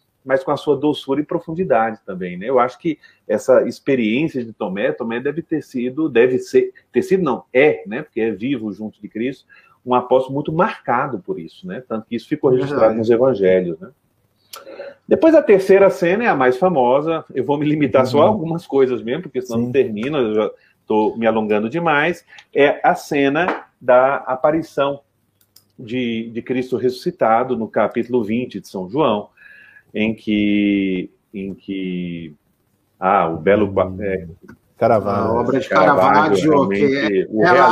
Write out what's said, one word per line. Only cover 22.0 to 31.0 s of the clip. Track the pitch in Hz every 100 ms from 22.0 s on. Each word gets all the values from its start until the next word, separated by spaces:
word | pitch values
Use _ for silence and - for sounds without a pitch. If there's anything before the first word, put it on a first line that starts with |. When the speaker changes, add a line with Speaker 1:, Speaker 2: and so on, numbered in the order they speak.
| 160 175 _ - _
Speaker 1:
é | 139 143 -
a | 165
cena | 180 - 147 139 151 185 - - _
da | 127 123 135 139
aparição | - 131 151 160 160 - 143 139 _ _ _ _ _ _ _ _
de, | 113 127 120 113 117
de | 113
Cristo | - 131 127 117
ressuscitado | 127 127 180 - 117 113 131 117
no | 107
capítulo | 123 - 120 113 123
vinte | 104 117 123 98
de | -
São | 95 92
João, | 131 139 104 - _ - - - _ _
em | 104 110
que, | 110 - 104 104 104 101 101 95 92